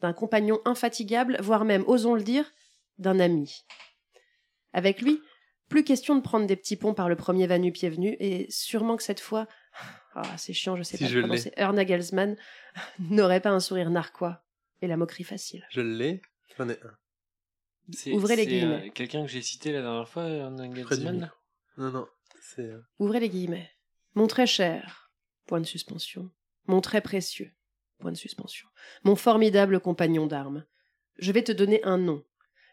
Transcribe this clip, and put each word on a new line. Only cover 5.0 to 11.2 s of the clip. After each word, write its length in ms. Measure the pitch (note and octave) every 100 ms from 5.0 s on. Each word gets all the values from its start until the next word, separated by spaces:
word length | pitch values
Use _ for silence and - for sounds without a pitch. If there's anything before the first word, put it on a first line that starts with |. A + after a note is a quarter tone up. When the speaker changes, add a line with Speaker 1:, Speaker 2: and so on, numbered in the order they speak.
Speaker 1:
lui, 180 | B3 D4+ - _ _ _ _
plus 160 | D4+
question 320 | D4+ C4 - C#4+
de 60 |
prendre 240 | C4 A3+ G#3
des 100 | F#3+
petits 200 | - G3+
ponts 180 | G#3
par 140 | G3+ F3
le 80 | F3
premier 300 | - F#3 F3+
vanu 240 | F3 F3+
pied 200 | E3+ F3+
venu, 260 | D#3+ F#3+ -
et 280 | G3 F3+ -
sûrement 460 | - - A3+ A3+ A3+
que 60 |
cette 180 | - G3
fois, 260 | - A3 A3 - _ - - - _
ah, 220 | - - E3
c'est 140 | -
chiant, 220 | F3+ F#3+ F3+
je 60 |
sais 140 | E3+ -
Speaker 2:
Si 80 |
Speaker 1:
pas 60 | C3+
Speaker 2:
je 60 |
Speaker 1:
le 40 | B2